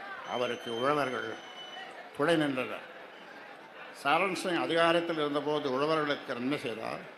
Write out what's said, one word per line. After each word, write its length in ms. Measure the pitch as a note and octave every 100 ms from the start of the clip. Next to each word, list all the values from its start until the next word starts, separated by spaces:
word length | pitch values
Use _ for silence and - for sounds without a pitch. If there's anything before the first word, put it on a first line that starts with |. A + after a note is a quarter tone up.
| - - -
அவருக்கு 360 | A2+ A#2+ A#2 A#2+ A#2
உழவர்கள் 480 | C3 D3 C3 A#2+ A2 G#2+ - - - - - - - -
துணை 180 | D3+ E3
நின்றனர். 440 | D3 C3 A2+ F#2 - - - - - - - - - - - -
சரண் 360 | C#3 D#3+ F#3+ F3+
சிங் 220 | F#3+ E3 B2+
அதிகாரத்தில் 540 | E3 E3 E3+ E3+ D#3+
இருந்தபோது 440 | D3 D3 C#3 D3+ C#3 B2+
உழவர்களுக்கு 600 | D3+ D#3+ D3 C3+ - A#2+
நன்மை 200 | B2+ C#3+ B2+
செய்தார். 360 | A2 A#2+ C#3+ -